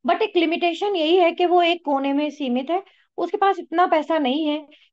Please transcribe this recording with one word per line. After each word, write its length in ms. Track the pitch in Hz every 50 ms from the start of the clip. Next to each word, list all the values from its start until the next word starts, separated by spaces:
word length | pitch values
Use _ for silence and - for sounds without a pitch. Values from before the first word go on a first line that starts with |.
| -
But 140 | 349 359 349
एक 160 | 453 415 -
लिमिटेशन 580 | 359 330 311 339 - 349 349 330 330 381 415 403
यही 220 | 339 302 311 349
है 140 | 381 349 339
कि 140 | 349 349 359
वो 160 | 339 349 359
एक 240 | 349 330 349 339 _
कोने 280 | 285 277 269 277 277 277
में 160 | 285 302 302
सीमित 400 | 285 - 285 254 240 254 269 294
है, 140 | 339 381 392 _ _ _ _ _ _
उसके 200 | - 349 349 403
पास 220 | 415 392 392 370 349
इतना 280 | 359 _ 320 339 359
पैसा 300 | 370 349 311 294 302 330
नहीं 300 | 311 285 247 262 311 320
है 200 | 294 294 311 302 - - _ _ _